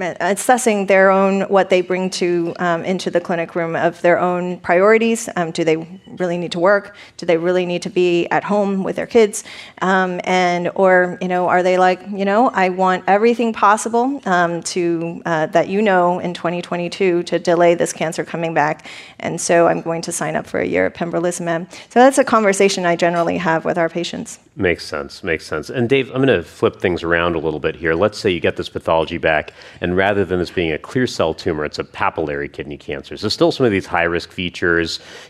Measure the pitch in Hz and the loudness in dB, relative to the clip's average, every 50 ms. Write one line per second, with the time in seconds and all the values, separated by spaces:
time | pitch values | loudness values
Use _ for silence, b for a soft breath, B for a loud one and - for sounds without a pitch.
0 | 185 170 - - - 175 202 - - - 254 240 - 233 208 202 196 185 196 190 | -8 -8 -6 -2 -2 -2 -2 0 2 2 2 4 2 2 0 2 2 4 4 6
1 | 190 196 190 190 196 196 190 196 190 - 196 190 185 185 196 185 180 - 185 180 | 6 6 6 6 4 4 2 0 0 2 2 2 4 4 4 2 2 2 -2 -2
2 | 185 185 185 - 190 175 175 175 165 170 - - 185 175 170 165 - - 190 175 | -2 -4 -4 -2 -2 0 0 0 -2 -2 -4 -2 -2 0 0 0 -2 -4 -4 -4
3 | - 190 - 175 175 - 185 170 165 160 - 180 165 165 165 151 143 170 165 - | -4 -2 -2 -2 -2 -2 -2 -4 -4 -4 -4 -4 -4 -2 -2 0 0 0 0 0
4 | - 175 175 - 175 180 180 180 180 180 180 175 - - 175 175 190 208 226 220 | 2 2 2 4 2 0 0 -2 -4 -4 -6 -6 -2 2 2 4 6 6 6 4
5 | 233 226 226 226 - - - 185 170 160 160 - 170 160 160 160 165 165 180 190 | 4 2 0 -2 -4 -6 -4 -4 -4 -2 -2 -2 0 0 0 0 -2 -8 -16 -20
6 | - - - - 185 175 170 175 175 160 - 175 170 190 208 202 202 - B B | -20 -16 -8 -6 -4 -4 -4 -4 -6 -6 -2 0 2 4 4 2 0 -4 B B
7 | B B B - - 170 170 165 165 180 180 180 180 175 175 175 - - - 185 | B B B -6 -2 0 0 2 2 2 0 0 0 0 -2 -4 -6 -4 0 2
8 | 180 180 175 170 170 - - 160 - - 196 208 202 196 196 190 190 175 170 - | 2 2 2 2 0 0 0 -2 0 0 0 0 0 0 0 -2 -2 -4 -4 -6
9 | 165 165 - 240 220 208 220 - B B B B B B B - - 185 196 190 | -4 2 4 4 4 4 2 -4 B B B B B B B -4 0 2 2 2
10 | 185 185 180 180 - - 185 185 180 175 175 175 175 170 - - 190 190 185 180 | 2 0 -2 -4 -4 -2 0 2 2 2 0 0 -2 -2 0 2 4 4 6 4
11 | 180 180 175 - 185 180 180 180 180 170 - 180 180 185 185 185 185 185 185 185 | 4 2 -2 -4 -4 -2 -2 0 0 2 2 2 2 2 4 4 4 4 2 0
12 | - 202 208 190 196 196 196 214 247 269 - 196 185 185 180 185 185 185 185 180 | -4 -8 -6 -4 -2 0 2 2 2 2 2 2 0 0 2 0 2 2 0 0
13 | - - 190 202 220 233 240 233 240 226 220 - - 202 208 220 - 233 220 233 | 2 2 2 4 4 4 2 2 0 -2 0 2 4 4 4 2 0 0 0 0
14 | 240 269 285 277 - 202 185 175 175 170 170 165 165 - - 185 175 170 170 165 | 0 0 -2 -4 -2 0 2 2 2 2 0 -4 -6 -6 -4 -2 -2 0 -2 -2
15 | 165 170 170 - - 170 170 156 156 151 - 170 160 - 190 196 220 208 190 180 | -4 -6 -8 -8 -4 -2 -2 0 0 0 2 0 0 2 0 0 2 2 4 4
16 | 175 175 180 180 - 180 175 - - 170 175 175 175 - 180 175 175 170 175 - | 4 2 0 -2 -4 -6 -6 -6 -6 -4 -4 -6 -6 -6 -6 -6 -6 -6 -4 0
17 | 196 185 170 175 170 - - 165 180 - 170 165 175 170 175 165 160 160 - - | 0 2 2 0 0 -2 -4 -2 0 2 2 4 6 6 4 4 0 -2 -4 -4
18 | 170 156 170 - 156 - - 165 170 165 165 156 143 156 160 - B B B B | -6 -4 -4 -6 -8 -8 -6 -6 -6 -2 0 0 0 0 -2 -4 B B B B
19 | B B B - - - 165 165 - - 180 170 170 170 170 170 170 165 165 165 | B B B -10 -8 -8 -6 -6 -2 2 4 4 4 4 2 0 -2 -6 -6 -6
20 | 170 - 165 - 165 151 156 - - - - - - - - 180 185 180 - - | -6 -8 -8 -6 -6 -4 -4 -6 -6 -6 -4 -4 -4 -2 0 0 0 0 -2 -4
21 | 175 170 165 170 170 180 175 - 175 170 170 165 180 B B B B B - 233 | -6 -6 -4 -4 -4 -4 -4 -4 -4 -4 -4 -4 -6 B B B B B 2 4
22 | 247 269 269 285 262 262 247 220 220 196 196 190 196 196 196 196 180 170 170 165 | 4 6 6 4 2 2 2 2 2 2 2 4 2 2 2 0 0 0 0 0
23 | 185 170 175 170 170 170 180 175 175 170 165 160 - 160 160 175 165 165 - 175 | 0 0 0 0 0 -2 -2 -2 -2 0 -2 0 -2 -2 -2 -2 -2 -2 -4 -6
24 | 170 - - - - - - - _ _ _ - 95 90 82 - - - 80 73 | -8 -8 -8 -10 -12 -14 -16 -18 _ _ _ -2 0 0 0 -2 -4 -8 -10 -8
25 | 71 69 - - - 92 82 78 - - 87 78 73 - 120 135 120 113 135 135 | -10 -10 -12 -10 -6 -4 -4 -4 -4 -6 -8 -8 -6 -6 -4 -4 0 2 2 0
26 | 131 113 - 131 135 135 113 90 82 - - - - 107 - - - 101 87 80 | 0 -2 -2 0 2 2 2 2 0 -4 -6 -2 -2 -2 -2 -2 -2 -2 -2 -2
27 | - 82 85 85 85 87 82 80 73 80 76 73 69 80 78 69 82 80 80 82 | -2 0 0 2 2 0 0 -2 -2 -4 -4 -4 -4 -6 -6 -4 -2 -2 0 2
28 | 98 107 - - - 107 90 82 - 98 - - 87 - - - - - 82 82 | 0 0 -2 -2 -2 -2 -2 0 -2 -2 -2 -4 -6 -10 -10 -8 -2 0 0 0
29 | 80 73 87 82 69 82 78 76 - - B B B B B B - 90 90 90 | 0 0 -4 -2 0 0 0 0 -2 -4 B B B B B B -6 -2 0 2
30 | 95 101 104 101 98 82 92 90 87 80 - - 87 80 76 73 - - - 131 | 2 2 2 0 0 0 0 -2 -2 -2 -4 -4 -2 -2 -2 -4 -6 -6 -4 -2
31 | 127 117 - - 92 80 80 - - 95 82 76 76 71 - - 80 - - - | -2 -2 -2 -2 -2 -2 -2 -4 -4 -4 -4 -4 -4 -6 -8 -10 -10 -10 -6 -4
32 | 107 95 - - 80 73 71 71 71 71 - - 71 71 73 69 - - 73 69 | -4 -2 -2 -2 -4 -4 -4 -6 -8 -8 -10 -12 -14 -14 -14 -14 -12 -10 -10 -10
33 | 65 - - 71 92 107 - - 165 170 139 - 135 117 101 95 85 - - 87 | -10 -12 -10 -8 -6 -6 -2 0 0 0 2 2 2 2 2 0 -2 -2 0 0
34 | 85 85 85 85 - - - - 92 87 - - - 87 85 85 85 80 - B | 0 0 0 -2 -4 -6 -8 -8 -8 -8 -6 -2 0 0 2 2 0 -2 -4 B
35 | B B B B B | B B B B B